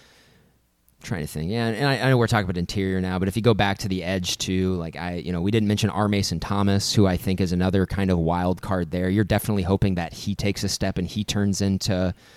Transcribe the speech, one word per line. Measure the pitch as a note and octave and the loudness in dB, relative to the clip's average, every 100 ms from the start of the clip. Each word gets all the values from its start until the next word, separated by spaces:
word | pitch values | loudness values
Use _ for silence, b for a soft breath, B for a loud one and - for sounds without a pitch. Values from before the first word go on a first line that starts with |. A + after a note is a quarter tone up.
| b b b b b b _ _ _ _ | b b b b b b _ _ _ _
trying | - F2 | -8 -6
to | D2+ | -6
think. | - E2 | -4 -4
Yeah, | A2+ A#2 | -2 -2
and | G#2+ C#3+ | 0 0
I, | C3 | 0
I | B2+ | 2
know | B2+ | 4
we're | A2+ | 4
talking | A2+ | 2
about | F#2+ F2+ | 0 -2
interior | F2 G2+ F#2+ F#2 | -4 -2 0 0
now, | F#2 F#2 | -2 0
but | F#2+ | 0
if | A2+ | 2
you | |
go | G#2 | 2
back | G2 G2+ F#2+ | 4 2 0
to | - | -4
the | F#2 | -4
edge | E2+ F#2+ F2 - | -2 -2 -2 -4
too, | - F#2 F#2 | -2 0 0
like, | F2+ E2 D2 | -2 -4 -8
I, | F2 | -8
you | F2 D#2+ | -6 -4
know, | F2+ | -2
we | F#2 | 2
didn't | A2+ G#2 | 2 2
mention | G#2 G#2+ | 2 0
R. | - G#2 | 2 2
Mason | G2+ G2 D#2+ | 2 0 -2
Thomas, | - G2+ G2+ G2 - | -2 0 2 2 2
who | - F#2+ | 4 4
I | F2+ | 4
think | - F#2 | 0 0
is | F#2 | 0
another | F2+ F#2 F#2+ F2+ | 0 2 2 2
kind | - F#2+ | 0 0
of | F2+ | 2
wild | D#2+ F2 F2+ F2+ | 2 0 0 -2
card | - F#2 E2+ | -2 -4 -2
there. | F2+ F#2 | -2 0
You're | G2 | 2
definitely | G2+ G#2 - G#2 | 2 2 0 -2
hoping | F2 G2 G2+ | 2 2 2
that | F2+ E2 | -2 -4
he | - - | -8 -6
takes | F#2+ G#2 G2 | -4 -2 -2
a | G2 | -4
step | - G2 F#2+ | -2 -4 -2
and | F2+ | -4
he | G#2+ | -4
turns | G#2 G#2 G2+ F#2+ | -4 0 0 0
into, | G2 F#2+ - F#2 F#2 - b | 0 0 0 0 0 -4 b